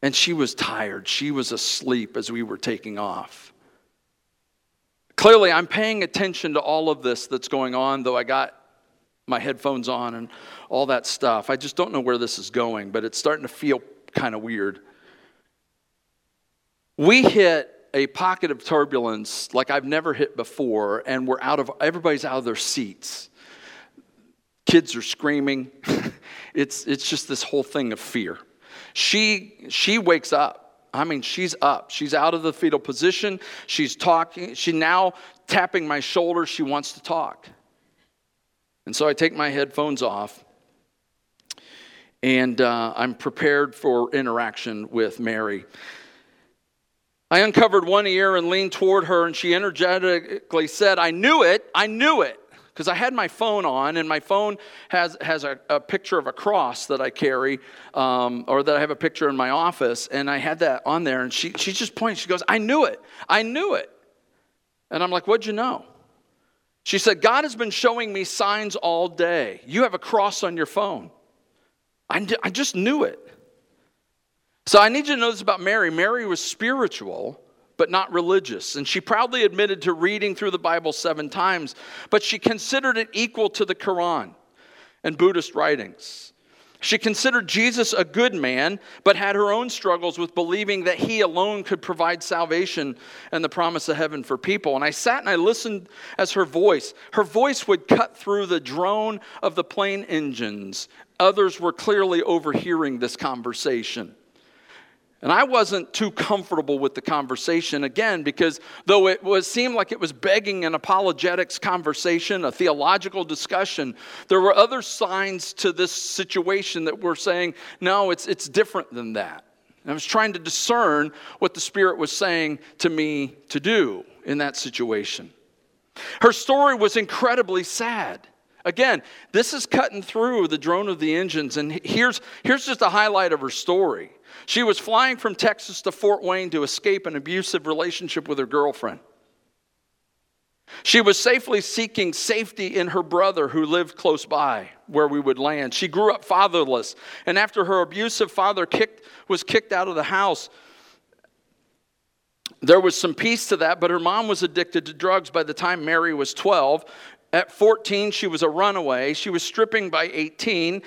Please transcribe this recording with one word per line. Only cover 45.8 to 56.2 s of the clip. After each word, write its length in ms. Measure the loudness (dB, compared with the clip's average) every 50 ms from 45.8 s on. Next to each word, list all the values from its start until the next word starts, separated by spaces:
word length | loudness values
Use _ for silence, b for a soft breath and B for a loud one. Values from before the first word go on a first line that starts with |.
| B B B B B B B B B B B B B B B B _ _ _ _ _ _ _ _ _ _ _ _ _ _
I 80 | 4 6
uncovered 480 | 6 6 6 6 6 8 6 4 2
one 200 | 4 2 2 4
ear 300 | 4 2 2 4 4 2
and 140 | 2 2 2
leaned 220 | 0 0 0 -2 -2
toward 320 | 0 2 4 4 4 4
her, 220 | 4 2 2 2
and 80 | 2 -2
she 200 | -4 0 2 2
energetically 1120 | 2 2 -2 -2 0 2 2 4 4 4 2 2 2 0 -4 -10 -10 -10 _ 0 0 0
said, 320 | 0 0 2 4 4 4 4
"I 140 | 2 2 0
knew 320 | 2 4 4 6 6 6
it, 200 | 6 6 4 0 -2 0
I 120 | 0 0
knew 340 | 2 2 2 4 4 4 4
it," 180 | 2 0 0 -10 _ _ b b b b b
'cause 140 | -6 -2 -2
I 60 | 0
had 200 | 0 0 -2 0
my 120 | 0 -2
phone 380 | -4 -2 -2 -2 0 0 0 0
on, 320 | 0 0 2 0 0 0
and 100 | 0 0
my 140 | 0 -2 -2
phone 380 | 0 0 0 0 2 0 -4 -8 B B B B B B
has, 260 | 0 0 0 0 -2 -8 -4
has 220 | -4 -4 -2 -2
a, 140 | -6 -8 -8 _ _
a 100 | -2 -2
picture 380 | -2 -2 -6 -6 -4 0 -2
of 80 | -2